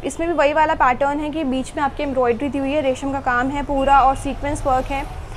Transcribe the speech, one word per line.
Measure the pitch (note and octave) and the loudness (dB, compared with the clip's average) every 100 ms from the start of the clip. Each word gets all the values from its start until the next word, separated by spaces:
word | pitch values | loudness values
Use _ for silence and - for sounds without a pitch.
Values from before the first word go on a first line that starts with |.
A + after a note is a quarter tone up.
| - | -6
इसमें | - E4 | -4 -2
भी | D#4+ | 2
वही | D4 | 2
वाला | D4+ D#4 D#4+ | 4 2 4
pattern | C#4 B3 C#4+ C#4+ | 2 2 0 0
है | D4+ | -4
कि | D4+ | -4
बीच | C4+ C4 B3+ D#4 | -2 -2 -4 -2
में | |
आपकी | C#4 - | -4 -2
embroidery | D4 C4 B3 A3+ C#4+ | -4 0 2 2 -2
दी | C#4 | -2
हुई | C4+ | -2
है, | D4+ | 0
रेशम | C4+ C4 C#4 | 0 0 -2
का | C#4 | -4
काम | C4+ A#3+ C4+ | 0 0 0
है | C#4+ | -2
पूरा | C#4+ C#4 C4+ C4+ | -2 0 4 6
और | C4 C4+ | 6 2
sequence | C#4+ B3+ C#4+ D4 C#4 | -2 -4 -4 -2 0
work | C4 C4 | 0 0
है। | C#4 C#4+ - - | -6 -6 -10 -12